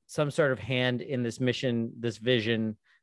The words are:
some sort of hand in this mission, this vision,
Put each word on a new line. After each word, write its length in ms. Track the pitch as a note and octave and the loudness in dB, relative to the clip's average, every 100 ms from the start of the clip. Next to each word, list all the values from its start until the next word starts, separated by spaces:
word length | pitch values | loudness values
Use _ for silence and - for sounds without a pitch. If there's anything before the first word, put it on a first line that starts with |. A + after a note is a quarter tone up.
| _ | _
some 240 | - D3 | -2 0
sort 220 | - C#3+ | 2 2
of 60 | B2 | 2
hand 440 | G2+ B2+ B2+ B2 | -2 0 2 0
in 200 | - C3 | -2 -2
this 180 | A#2+ - | -2 0
mission, 520 | B2+ A#2+ C3 A#2 A2+ A#2+ | 0 0 0 0 -2 -4
this 180 | A#2 G#2 | -6 -2
vision, 600 | A2 B2 A2 A2+ A2 G#2+ _ _ | 2 2 2 0 0 -4 _ _